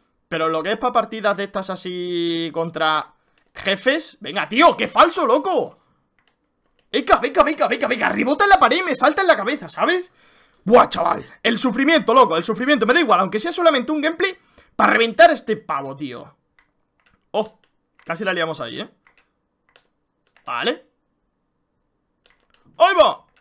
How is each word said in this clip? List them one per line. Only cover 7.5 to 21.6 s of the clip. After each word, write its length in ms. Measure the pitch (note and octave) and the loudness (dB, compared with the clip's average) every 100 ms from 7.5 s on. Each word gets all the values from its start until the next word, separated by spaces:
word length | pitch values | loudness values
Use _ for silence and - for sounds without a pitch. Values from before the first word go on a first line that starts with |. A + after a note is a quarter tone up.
| D#4 D4 | -2 -2
venga, 200 | B3 A3 | -2 -2
venga, 200 | B3 - | -2 -2
rebota 360 | G#3 A#3 D4+ | -2 -2 0
en 60 | G4+ | 4
la 80 | F#4+ | 6
pared 200 | A#3 D#4 | 4 2
y 40 | |
me 140 | F4 C4 | -2 0
salta 260 | C4+ D#4 | 0 2
en 60 | F#4 | 2
la 80 | C4 | 2
cabeza, 320 | G3+ C#4+ F3+ | -2 -6 -8
¿sabes? 440 | - A#3 F4+ F4+ _ _ _ _ _ | -4 -2 -2 -6 _ _ _ _ _
Buah, 240 | F#3 A#3+ F#3 | 4 4 4
chaval, 360 | F3 E3+ - - - | 0 -2 -4 -8 -6
el 160 | A3 A3+ | -4 -2
sufrimiento, 540 | B3+ A#3 C4+ D#4+ A3 | -2 0 2 2 4
loco, 240 | A#3+ A3 E3 | 4 4 2
el 60 | |
sufrimiento, 440 | E3+ F#3+ B3+ C#4+ A3 | -2 -2 0 2 2
me 80 | |
da 60 | D4+ | 2
igual, 200 | C#4 F3+ | 4 2
aunque 180 | F#3+ G#3 | 2 -2
sea 140 | E4+ | -4
solamente 400 | E4+ E4 C#4 A#3+ | 0 0 0 -2
un 80 | D#4 | -2
gameplay, 360 | D4+ E4 F#4+ F4+ _ _ _ | -4 -2 -4 -6 _ _ _
pa' 120 | - G#3 | -2 0
reventar 440 | G#3+ A#3 A3 E4+ | 2 0 6 6
a 40 | |
este 220 | D4 - G#3+ | 4 -4 -8
pavo, 380 | - C#3+ C#3 | -6 -8 -8
tío. 400 | C3+ C#3+ A#2 - _ _ _ _ _ _ _ _ _ _ | -10 -12 -12 -18 _ _ _ _ _ _ _ _ _ _
Oh, 300 | G3+ G#3+ - _ _ _ _ | -6 -6 -10 _ _ _ _
casi 200 | - E3 | -12 -6
la 80 | G3 | -4
liamos 280 | F3+ E3 D#3 | -4 -4 -6
ahí, 200 | A#2 B2 | -10 -10
¿eh? 80 | G#3 _ _ _ _ _ _ _ _ _ _ _ _ _ _ _ | -14 _ _ _ _ _ _ _ _ _ _ _ _ _ _ _
Vale. 420 | - A#2+ F3 D#4 _ _ _ _ _ _ _ _ | -10 -6 -4 -6 _ _ _ _ _ _ _ _